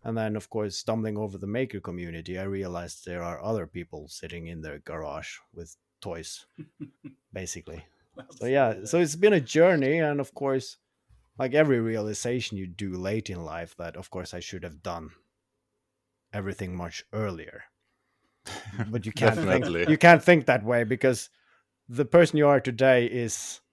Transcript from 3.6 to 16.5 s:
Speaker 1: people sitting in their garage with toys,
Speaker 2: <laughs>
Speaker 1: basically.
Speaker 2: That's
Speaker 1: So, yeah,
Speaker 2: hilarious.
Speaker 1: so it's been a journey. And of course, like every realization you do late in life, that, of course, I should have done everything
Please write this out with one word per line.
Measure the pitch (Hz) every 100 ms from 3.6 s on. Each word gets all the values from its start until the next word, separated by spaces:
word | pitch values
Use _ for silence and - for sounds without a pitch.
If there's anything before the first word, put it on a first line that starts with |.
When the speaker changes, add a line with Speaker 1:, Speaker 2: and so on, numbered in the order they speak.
| 82
Speaker 1:
people | 87 85 78 76
sitting | - 85 85 82
in | 85
their | 78 73
garage | - 80 78 76 76 - _
with | - 82 - _ _
toys, | - 85 80 - - -
Speaker 2:
<laughs> | 156 _ 139 _ - - _
Speaker 1:
basically. | 98 92 - 80 82 - _ _ -
Speaker 2:
That's | - -
Speaker 1:
So, | 113
yeah, | 139 127
Speaker 2:
hilarious. | 98 104
Speaker 1:
so | 165
it's | 170 156
been | 202
a | 196
journey. | 123 156 170 170 135 160
And | 156 143
of | 135
course, | - 139 135 123 - _ _ _ _ _ -
like | 131
every | 139 156 127
realization | 113 110 107 104 120 123 113 101
you | 95
do | 87 101
late | 90 92 110 110
in | 90 82
life, | 80 85 -
that, | 85 82
of | 92
course, | 95 90
I | 90
should | 82 92
have | 85 78
done | 92 85 80 _ _ _ _ _ _ _ _ _ _ _ _
everything | 104 98